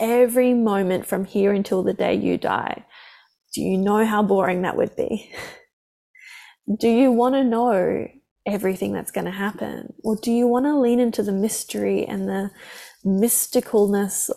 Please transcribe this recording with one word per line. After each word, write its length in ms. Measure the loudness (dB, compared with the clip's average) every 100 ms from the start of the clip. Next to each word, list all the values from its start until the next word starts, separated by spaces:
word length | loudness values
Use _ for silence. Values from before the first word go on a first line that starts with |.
every 540 | 0 4 4 4 4
moment 520 | 4 2 2 0 0 -2
from 200 | -4 -2
here 260 | 0 2
until 300 | 2 0 0
the 100 | 0
day 220 | 0 0
you 240 | 0 0 -2
die, 460 | -2 -2 -4 -8 -12 -20 -20 -20 _ _ _
do 60 | -6
you 180 | -2 0
know 260 | 2 2
how 180 | 2 2
boring 400 | 2 2 2 0
that 140 | -2 0
would 200 | -2 -2
be? 360 | -4 -4 -8 -16 -16 -18 _ _ _ _
<laughs> 760 | _ _ -20 -20 -20 _ -6 0
Do 80 | 2
you 240 | 4 4
wanna 320 | 4 2 2
know 640 | 2 2 2 2 0 -2 -6 -14 _ _ -6
everything 460 | -2 -2 -2 -4
that's 180 | -6 -6
gonna 200 | -8 -8
happen? 640 | -6 -6 -6 -10 -10 -14 -10
Or 140 | -4 -4
do 140 | 0
you 160 | 2 2
wanna 340 | 2 2 2
lean 200 | 2 4
into 220 | 2 0
the 100 | -2
mystery 720 | 0 -2 -4 -8 -4 -2 -2 -2
and 220 | -4 -4
the 220 | -4 -6 -10 -20 -20 -20 -6
mysticalness 1300 | -2 2 2 0 0 -2 0 2 2 2 -2 -4 -6